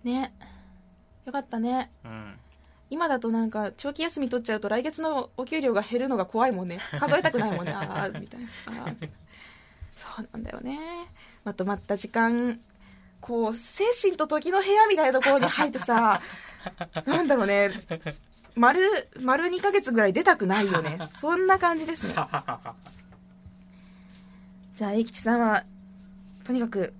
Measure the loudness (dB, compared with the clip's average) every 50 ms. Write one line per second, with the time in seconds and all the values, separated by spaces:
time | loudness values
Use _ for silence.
0 | -2 -2 -2 -2 -4 -6 -10 -18 -20 -20 -20 -20 -20 -20 -20 -20 _ _ _ _
1 | _ _ _ -18 _ -6 -6 -6 -6 _ -6 -4 -2 -2 -2 -2 -4 -6 -14 _
2 | -16 -14 -14 -14 -14 -14 -18 -20 -20 -20 _ _ -20 -20 _ _ _ _ -6 -4
3 | -2 -2 -2 -2 0 -2 0 0 -2 -2 -2 -4 -6 -6 -8 -8 -8 -8 -6 -4
4 | -6 -4 -2 -4 -4 -2 -2 -4 -2 -2 -4 -4 -2 -2 -2 -2 -2 -4 -6 -4
5 | -4 -2 -2 -2 -4 -6 _ -10 -8 -4 -4 0 0 2 2 2 0 0 -2 -2
6 | 0 0 0 -2 -2 -2 0 2 2 2 2 -2 -4 -6 -8 -10 -10 -8 -4 -2
7 | 2 4 2 4 4 2 0 0 0 0 -2 -2 -4 -4 -4 -6 -6 -6 -4 -4
8 | -4 -4 -6 -10 -14 -14 -14 -16 -14 -14 -14 -14 -12 -12 -12 -10 -8 -10 -10 -10
9 | -12 -14 -14 -18 -20 -20 -20 -20 -20 -20 -20 -20 -20 -20 -20 _ -20 -20 -18 -18
10 | -18 -14 -12 -12 -14 -12 -12 -12 -12 -10 -12 -10 -10 -10 -10 -8 -10 -10 -10 -12
11 | -12 -14 -18 -20 -20 -20 -20 -12 _ -10 -6 -4 -2 -2 -2 -6 -4 -4 -4 -4
12 | -4 -4 0 0 2 2 2 0 0 -2 -4 -6 -12 _ _ _ -20 -20 -20 -20
13 | -20 -20 _ -20 -10 -6 -2 -2 -2 -2 -2 -6 -8 -10 -2 0 2 2 2 4
14 | 2 2 2 2 -2 0 0 -2 0 2 0 0 4 4 6 6 6 6 6 4
15 | 4 4 4 4 4 6 6 6 4 2 2 2 0 0 0 -4 0 2 4 4
16 | 6 4 4 2 0 -10 -16 -16 -18 -18 -20 -14 -14 -14 -10 -12 -12 -8 -8 -6
17 | -2 0 0 2 4 4 4 4 4 2 4 4 4 2 0 -6 -8 -8 -10 -8
18 | -8 -12 -12 -12 -20 _ _ -20 -20 -10 2 6 6 6 6 6 4 4 2 0
19 | -2 -6 _ -6 0 0 2 2 2 0 -2 0 0 2 2 2 2 2 2 4
20 | 4 4 4 4 4 4 4 4 2 0 2 2 2 2 0 0 -2 -2 -6 -6
21 | -10 -12 -10 -6 -2 0 0 2 4 4 4 4 4 0 0 0 -4 -6 -6 -6
22 | -6 -6 -4 -4 -4 -4 -6 -6 -6 -6 -10 -10 -10 -16 -16 -16 -20 -20 -20 -20
23 | -20 -20 -20 -20 -20 -20 -20 -20 -20 -20 -20 -20 -20 -20 -20 -20 -20 -20 -20 -20
24 | -20 -20 -20 -20 -20 -20 -20 -20 -20 -20 -20 -20 -20 -20 -8 -6 -4 0 0 0
25 | 0 -2 -4 -4 0 2 2 4 4 4 2 2 0 -4 -20 -20 -20 -20 -20 -20
26 | -20 -20 -20 -20 -20 -20 -20 -16 -6 -2 0 0 0 0 0 -2 -2 -2 -4